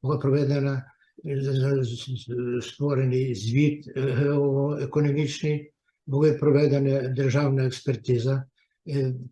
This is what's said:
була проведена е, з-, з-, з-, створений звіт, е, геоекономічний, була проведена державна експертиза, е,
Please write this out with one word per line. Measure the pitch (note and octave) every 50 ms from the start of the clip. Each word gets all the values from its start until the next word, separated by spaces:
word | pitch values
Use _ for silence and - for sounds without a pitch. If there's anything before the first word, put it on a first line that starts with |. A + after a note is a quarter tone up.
була | - C3+ D3+
проведена | - - C3+ C3+ D3 C#3+ C3+ C#3+ C#3 C3+ C#3 C#3 C3 - - _ _ _ _ _ - -
е, | D3+ C#3 C3+
з-, | C3+ C#3 C3+ C3 C3 C#3 C#3 C3+ B2+
з-, | A#2 A#2+ A#2+ - C3 B2+ - -
з-, | A#2 B2 B2 B2 A#2+ A#2+ A#2+
створений | A#2 - - - C#3+ D3 C3+ C3 C3+ B2+ B2+ C3 C3+ C3 A#2
звіт, | G2+ A2 A2+ A#2+ C#3+ D3+ D3+ D3 - -
е, | - - C3+
геоекономічний, | C3+ C3+ B2+ C3+ C#3+ C#3+ D3 C#3+ C#3+ C#3 C#3 C#3 C#3 D3 D3 C#3+ C3+ C3 - D3+ D3 C#3+ C#3 D3+ D3 C3+ - - - D3+ D3+ D3 D3 - _ _ _ _ _ _ -
була | C#3+ C3+ C#3+ D#3 D3+ D3
проведена | - D3 D3 C3+ C#3+ D3 C3+ C#3 C#3 C#3 C3+ C3+ C#3 B2+
державна | C3 B2+ C3+ C3+ C3 C3+ D3 D3 C3+ C3+ C3+ C3
експертиза, | B2+ - - - C#3+ A#2+ A2 - C3 B2 A2+ A#2 C3+ C#3 C3+ C3 _ _ _ _ _ _ _ -
е, | D#3+ C#3 C#3 C3 C3 B2+ B2+ - -